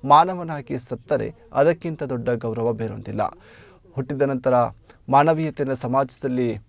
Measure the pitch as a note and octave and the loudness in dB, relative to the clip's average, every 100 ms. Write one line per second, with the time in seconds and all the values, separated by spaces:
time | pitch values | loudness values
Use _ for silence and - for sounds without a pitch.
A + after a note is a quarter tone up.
0 | C3+ D3 F3 F#3 E3+ D3+ C3+ C3+ - B2 | 6 6 6 0 -6 -10 -6 -8 -6 -12
1 | - C#3 A2 - - - D3 E3 E3+ D#3 | -2 -2 -2 -10 -8 2 2 2 -4 -6
2 | C#3 B2+ A#2 A#2+ A#2 A2 A#2 A2 A2+ G#2+ | -6 -4 -2 -4 -4 -2 -2 -2 -6 -8
3 | G#2 G#2+ G#2 - - - - - _ - | -10 -4 -4 -6 -20 -20 -20 -20 _ -10
4 | B2+ C#3 C#3 C3+ C3 B2 A#2 - _ - | -6 -2 0 0 2 2 2 -4 _ -20
5 | - C#3 D3+ D#3+ D#3 C#3 C3+ C3 C3 C3 | 2 4 4 2 0 -4 -4 -4 -2 0
6 | C3+ - C3+ B2+ B2 G#2+ | -2 -4 -4 -2 -2 -4